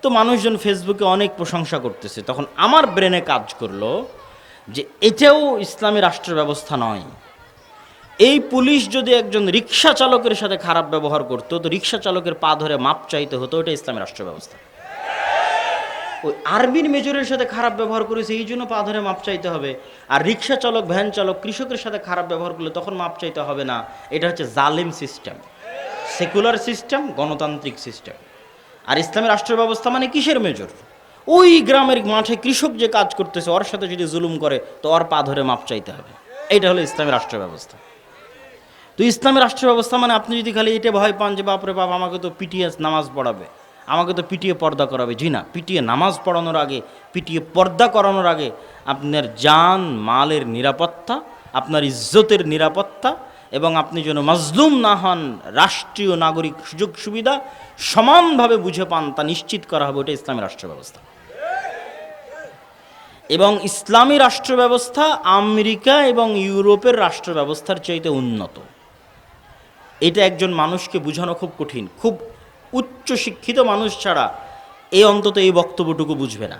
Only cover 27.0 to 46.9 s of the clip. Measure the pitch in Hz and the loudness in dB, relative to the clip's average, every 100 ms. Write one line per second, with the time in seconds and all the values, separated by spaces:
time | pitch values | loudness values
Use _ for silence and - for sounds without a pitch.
27 | 294 - 147 147 151 147 139 123 - - | -4 -6 -6 -4 -6 -6 -10 -12 -16 -16
28 | - - - - - - - - - 143 | -18 -20 -20 -20 -20 -20 -20 -18 -2 -2
29 | 262 214 226 208 214 226 226 220 240 254 | 0 0 2 0 2 0 2 0 -2 0
30 | 262 294 277 277 202 127 - - - - | 0 0 2 2 0 -4 -10 -16 -20 -20
31 | - - - 339 359 330 220 269 262 247 | -20 -16 4 8 10 8 6 4 6 2
32 | 208 214 220 226 247 254 302 226 226 226 | 2 0 0 -2 0 0 0 0 0 2
33 | 202 - 196 175 170 175 208 202 185 175 | 0 -2 -4 -4 0 0 0 -6 -6 -4
34 | 165 160 170 160 147 131 - - 151 165 | -4 -2 -4 -2 -2 -2 -6 -8 0 2
35 | 165 151 139 143 131 120 - 110 - - | 2 0 0 -2 -2 -2 -4 -8 -8 -16
36 | - - - - - 202 185 180 156 - | -18 -20 -20 -16 2 4 4 2 0 -2
37 | 147 123 - 113 92 80 - - - - | 0 0 0 -8 -10 -12 -20 -20 -20 -20
38 | _ - - - - - - - - - | _ -20 -20 -20 -20 -20 -20 -20 -20 0
39 | 233 233 269 269 247 - 254 233 226 247 | 0 4 4 4 4 2 2 2 2 0
40 | 247 226 220 233 226 220 220 226 233 208 | 2 0 0 -4 -2 0 0 2 0 2
41 | 214 196 208 196 196 196 196 185 185 180 | 2 2 -2 -2 -2 -2 -2 -2 -2 -2
42 | 180 175 175 165 185 185 175 - 156 156 | -4 -6 -10 -10 -10 -4 -4 -2 -2 -2
43 | 143 139 127 101 90 - - - - 156 | -2 -4 -4 -4 -10 -20 -20 -20 -4 0
44 | 175 180 170 185 190 175 156 147 135 123 | 2 0 -4 -4 -2 0 0 0 -2 0
45 | 120 120 160 127 - 175 165 185 117 123 | -4 -2 -2 -2 -6 -12 -4 -2 0 2
46 | 185 - - 170 170 160 143 135 - | 2 0 -2 -2 0 -2 -2 -4 -10